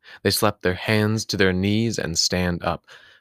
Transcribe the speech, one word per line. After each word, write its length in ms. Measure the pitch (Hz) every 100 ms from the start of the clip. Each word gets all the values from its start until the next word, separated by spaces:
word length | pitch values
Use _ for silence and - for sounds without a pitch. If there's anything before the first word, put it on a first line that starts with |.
| - -
They 80 | 104
slap 300 | - 107 -
their 140 | 90 90
hands 500 | - 110 107 110 -
to 120 | 101
their 140 | 95
knees 480 | 92 101 107 117 -
and 180 | - 82
stand 460 | - 90 90 85
up. 240 | 85 80 - - - _